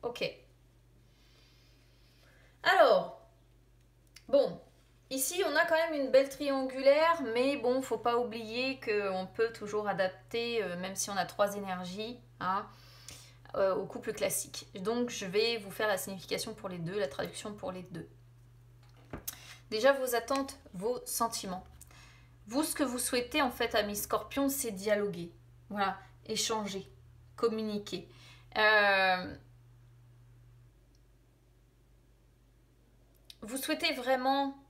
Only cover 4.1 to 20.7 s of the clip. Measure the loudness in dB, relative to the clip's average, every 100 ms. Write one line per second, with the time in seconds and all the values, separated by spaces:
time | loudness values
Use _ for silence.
4.1 | -20 2 4 4 0 -16 _ _ _ _
5.1 | -4 -2 0 2 2 4 4 2 0 4
6.1 | 6 4 -2 -2 -2 -2 2 6 6 6
7.1 | 4 0 0 2 2 0 0 0 -2 2
8.1 | 2 0 -4 -6 -4 -4 -4 -2 0 0
9.1 | -4 -6 -2 -2 -2 -6 -4 -2 0 0
10.1 | -2 -8 -4 -2 -2 -2 -4 -8 -6 -4
11.1 | -2 -4 2 2 2 -6 -6 -6 -8 -8
12.1 | -10 -18 -6 -2 -2 -4 -16 -20 -20 -20
13.1 | -20 -20 -20 -8 0 0 0 -4 -8 -8
14.1 | -2 -2 -2 -6 -12 -14 -6 -2 0 -2
15.1 | -4 -2 0 2 0 -6 -4 -2 0 -4
16.1 | -10 -6 -6 -4 -8 -10 -8 -6 -4 -4
17.1 | -4 -8 -6 -12 -8 -10 -10 -12 -12 -14
18.1 | -18 -20 -20 -20 -20 -20 -20 -20 -20 -16
19.1 | -14 -12 -16 -18 -20 -6 4 4 4 2
20.1 | -2 0 -2 -2 -8 -16